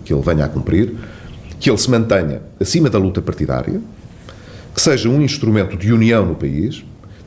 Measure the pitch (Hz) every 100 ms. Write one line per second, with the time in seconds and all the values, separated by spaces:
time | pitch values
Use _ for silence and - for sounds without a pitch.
0 | - 71 87 78 71 73 - 85 120 -
1 | - - - - - - 143 107 - 117
2 | 110 98 78 62 - - - 170 139 101
3 | 95 92 76 76 71 64 - 214 226 -
4 | - - - - - - - - 165 131
5 | 113 139 139 - 113 107 95 90 101 117
6 | 113 113 90 78 73 71 107 - - -
7 | - -